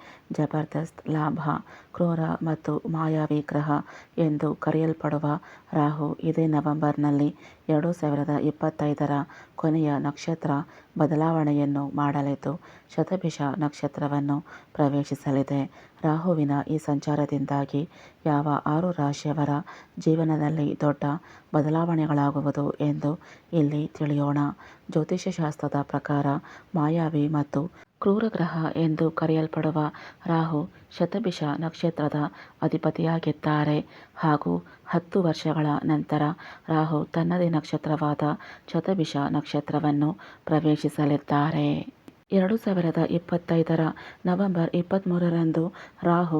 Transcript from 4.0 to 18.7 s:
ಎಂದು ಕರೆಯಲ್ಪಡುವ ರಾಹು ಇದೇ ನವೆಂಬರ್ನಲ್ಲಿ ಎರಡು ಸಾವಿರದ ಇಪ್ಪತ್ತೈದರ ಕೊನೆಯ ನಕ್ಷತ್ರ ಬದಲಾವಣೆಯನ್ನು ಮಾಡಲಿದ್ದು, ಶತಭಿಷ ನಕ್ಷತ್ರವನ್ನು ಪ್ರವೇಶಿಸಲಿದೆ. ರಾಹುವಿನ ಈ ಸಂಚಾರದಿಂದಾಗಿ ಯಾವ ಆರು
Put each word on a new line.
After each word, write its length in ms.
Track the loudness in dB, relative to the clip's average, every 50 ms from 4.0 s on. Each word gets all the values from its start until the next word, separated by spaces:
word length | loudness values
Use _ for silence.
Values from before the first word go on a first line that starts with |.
| -20 _ -2 0
ಎಂದು 300 | 2 2 2 0 0 -2 -2
ಕರೆಯಲ್ಪಡುವ 720 | -2 -2 0 0 2 2 0 -2 -2 -2 -2 -2 0 0 0 -2 -2 -4 -12 -20 -20 -10 -2 0
ರಾಹು 320 | 2 2 2 0 -2 -2 -4 -4 -4
ಇದೇ 220 | -2 -2 0 2 2
ನವೆಂಬರ್ನಲ್ಲಿ 840 | 2 2 2 2 0 0 0 0 0 2 2 2 2 4 4 2 0 -2 -6 -20 -20 -20 _ -2 0
ಎರಡು 220 | 0 2 2 0
ಸಾವಿರದ 420 | -2 -2 -2 -2 0 0 0 0 0 0
ಇಪ್ಪತ್ತೈದರ 680 | 0 0 -2 0 -4 -4 -2 0 -2 -2 0 0 0 0 0 -2 -2 -4 -10 -20 -20 -18 -8
ಕೊನೆಯ 340 | -2 0 2 2 2 2 2 0 0
ನಕ್ಷತ್ರ 520 | -2 -4 -4 -6 -6 -6 -6 -4 -2 -2 -2 -2 -2 -6 -14 -20 -20 _ 0 0
ಬದಲಾವಣೆಯನ್ನು 840 | 2 2 4 2 2 2 2 2 2 2 2 2 2 0 0 -2 -2 -4 -2
ಮಾಡಲಿದ್ದು, 560 | 0 0 0 0 0 -2 -2 -4 -4 -6 -8 -8 -8 -12 -18 -20 -20 _ -8
ಶತಭಿಷ 500 | -2 -2 -2 -2 -2 -4 -4 -4 -4 -2 -4 -2 -2 -2
ನಕ್ಷತ್ರವನ್ನು 800 | -2 -2 -2 -4 -6 -6 -4 -4 -4 -2 0 0 0 0 0 -2 -4 -8 -20 -20 -20 _
ಪ್ರವೇಶಿಸಲಿದೆ. 880 | -2 0 2 2 2 0 0 -2 -4 -4 -2 0 0 0 0 0 0 -2 -2 -4 -8 -18 -20 -20 _ -2
ರಾಹುವಿನ 520 | 0 0 0 2 2 0 2 2 2 2 0 0 0
ಈ 100 | -2 -4 -2
ಸಂಚಾರದಿಂದಾಗಿ 1040 | -2 -2 -2 -2 0 -2 0 0 0 0 0 -2 -2 -2 -2 -2 -2 -2 -2 -4 -4 -4 -10 -20 -20 -20 -14 _ 0
ಯಾವ 220 | 0 2 2 2 2 0 0 2
ಆರು 240 | 2